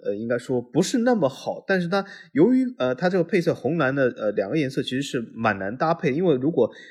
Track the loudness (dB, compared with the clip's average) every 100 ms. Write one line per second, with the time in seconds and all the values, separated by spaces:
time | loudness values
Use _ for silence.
0 | -6 -4 -2 -4 -2 -4 -2 0 0 2
1 | 2 2 0 -2 -8 -8 -2 -2 0 -2
2 | -4 -12 -4 4 4 4 0 -2 -2 0
3 | 0 0 2 0 0 0 0 0 0 2
4 | 0 0 -2 -2 -2 0 -2 -2 -4 -4
5 | -4 -6 -6 -2 -2 -2 -4 -2 -2 0
6 | 0 0 2 2 2 2 2 0 -20